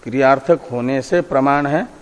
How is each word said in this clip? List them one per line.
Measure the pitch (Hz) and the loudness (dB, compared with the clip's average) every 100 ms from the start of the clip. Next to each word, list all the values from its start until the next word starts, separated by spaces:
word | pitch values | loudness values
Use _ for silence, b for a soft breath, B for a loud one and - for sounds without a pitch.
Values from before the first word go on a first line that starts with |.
क्रियार्थक | - 123 131 135 - 170 - | -6 0 2 2 2 0 0
होने | 123 123 135 | -6 -4 -4
से | 127 175 | -2 -2
प्रमाण | 170 139 135 143 143 | 0 0 2 0 0
है | 151 247 - | -2 -4 -12